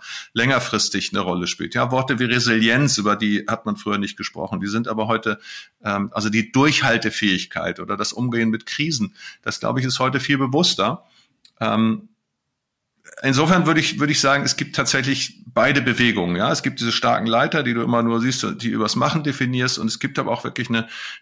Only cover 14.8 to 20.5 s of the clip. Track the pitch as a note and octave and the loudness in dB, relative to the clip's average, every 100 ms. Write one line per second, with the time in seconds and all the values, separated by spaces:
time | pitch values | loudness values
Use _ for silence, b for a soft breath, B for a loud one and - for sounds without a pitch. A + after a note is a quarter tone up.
14.8 | B2+ C3+ C3 C3+ - - - - B2 C3+ | 0 0 0 0 -4 -8 -4 2 4 4
15.8 | B2 A2+ A#2+ G2+ F2 F2 A#2+ D#3+ - - | 2 4 4 4 0 0 0 0 -2 -2
16.8 | A#2 - A#2+ A2 A2+ A#2 C#3+ D#3+ B2+ A#2 | -2 0 2 2 2 2 2 2 0 0
17.8 | A#2 A#2 A#2 A#2 B2 B2+ G#2+ - A#2 A2 | 2 2 2 2 0 0 -4 -4 -4 0
18.8 | G#2 - D3 D#3+ D3 C3 B2+ B2+ B2 - | 0 2 0 0 -2 -2 -2 0 0 -2
19.8 | A2 - C#3+ C#3 - A#2+ - | -4 -4 -4 -4 -4 -4 -4